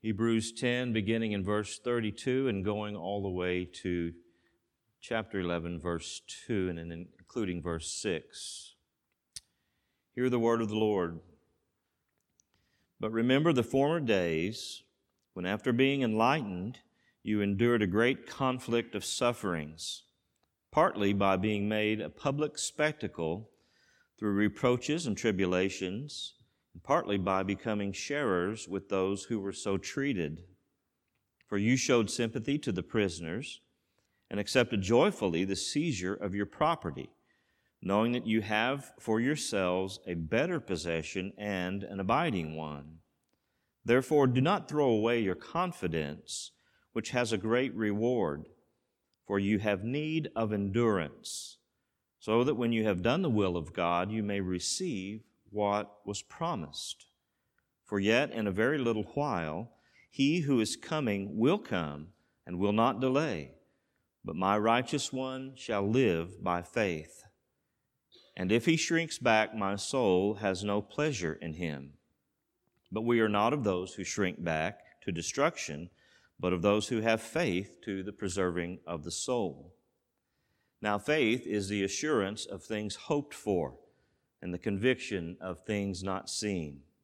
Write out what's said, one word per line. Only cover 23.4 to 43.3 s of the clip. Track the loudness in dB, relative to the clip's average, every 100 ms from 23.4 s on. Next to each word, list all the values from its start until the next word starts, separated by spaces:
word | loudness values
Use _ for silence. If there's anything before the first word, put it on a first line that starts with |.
| -8 _ _ _ _ _ _ _
through | 0
reproaches | 2 2 4 2 2 0 -2 -2
and | 0
tribulations, | 2 2 2 4 2 0 -6 -6 -8 -10 -12 _ _ _ _
and | -20
partly | 0 0 2 0
by | 2 2
becoming | 0 -2 -2 -2 -2
sharers | -4 -6 -2 2 2 0 -4 -6
with | -8 -2
those | 0 2 0 -2
who | -4
were | -4
so | -6 -2 -2
treated. | -2 -4 -2 -2 -2 -6 -14 _ _ _ _ _ _ _ _ _ _
For | 0
you | 2 2
showed | 4 4 4
sympathy | 0 -2 -2 -2 -2
to | -2
the | -4
prisoners | -2 0 0 -2 -6 -6 -8 -14 _ _ _ _ _ _ _
and | -6
accepted | 2 4 4 2
joyfully | 4 6 6 4 0 2 0
the | 0
seizure | -2 -2 -2 -2 -4 -4
of | -4
your | -4 -4
property, | 0 0 0 -4 -8 -14 _ _ _ _ _ _ _
knowing | 0 2 4
that | 0 2
you | 0
have | 2 2 2 -2 -8 -12
for | -2 2
yourselves | 2 0 -2 0 2 2 -2 -6 -6
a | -6
better | 0 0 0 -2
possession | -4 -4 -2 -4 -4 -6 -6 -6
and | -4 -2 -2 -4
an | -6 -6
abiding | 0 2 2 -2 -4 -6
one. | -8 -10 -14 -20 _ _ _